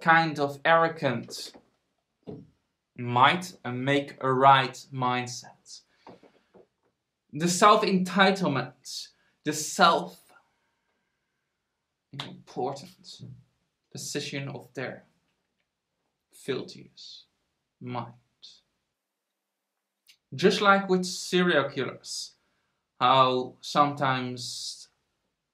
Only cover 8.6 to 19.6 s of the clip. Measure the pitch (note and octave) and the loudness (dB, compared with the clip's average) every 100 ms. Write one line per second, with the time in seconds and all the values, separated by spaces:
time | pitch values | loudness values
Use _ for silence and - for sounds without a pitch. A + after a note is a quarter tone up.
8.6 | A#2 - - - - _ _ _ D3+ D3 | -6 -12 -16 -16 -16 _ _ _ -8 -6
9.6 | - - F3 E3 - - _ _ _ _ | -6 4 4 4 -2 -14 _ _ _ _
10.6 | _ _ _ _ _ _ _ _ _ _ | _ _ _ _ _ _ _ _ _ _
11.6 | _ _ _ _ _ C#3 F#3 - - - | _ _ _ _ _ -14 -14 -16 -14 -8
12.6 | B2+ C#3 - - - - A#2+ - _ _ | -8 -8 -16 -20 -20 -20 -18 -20 _ _
13.6 | _ _ _ C3 - D3 C#3+ C#3+ C#3 - | _ _ _ -16 -10 -8 -8 -10 -10 -12
14.6 | - - B2 - - _ _ _ _ _ | -14 -12 -12 -12 -20 _ _ _ _ _
15.6 | _ _ _ _ _ _ _ - - C3 | _ _ _ _ _ _ _ -14 -8 -8
16.6 | - - - - - - - _ _ _ | -8 -16 -20 -20 -20 -20 -20 _ _ _
17.6 | _ _ B2 B2 A#2+ - _ _ - - | _ _ -12 -10 -12 -16 _ _ -20 -20
18.6 | _ _ _ _ _ _ _ _ _ _ | _ _ _ _ _ _ _ _ _ _